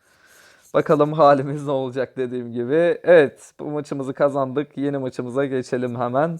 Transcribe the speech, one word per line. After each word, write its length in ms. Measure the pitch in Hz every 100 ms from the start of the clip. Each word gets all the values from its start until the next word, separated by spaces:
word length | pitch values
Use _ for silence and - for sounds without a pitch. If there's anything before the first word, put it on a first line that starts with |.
| _ _ _ _ _ _ _
Bakalım 400 | 147 147 151 147
halimiz 520 | 156 143 143 139 147 143
ne 60 |
olacak 460 | 135 131 127 123 131
dediğim 340 | 127 123 120
gibi. 480 | 120 120 156 170 -
Evet, 500 | 156 175 135 - - -
bu 60 | 143
maçımızı 480 | 147 143 143 135
kazandık. 640 | 135 143 139 131 127 147 -
Yeni 200 | 139 139
maçımıza 480 | 131 - 123 127 139
geçelim 540 | 131 127 127 127 120
hemen. 400 | 123 131 165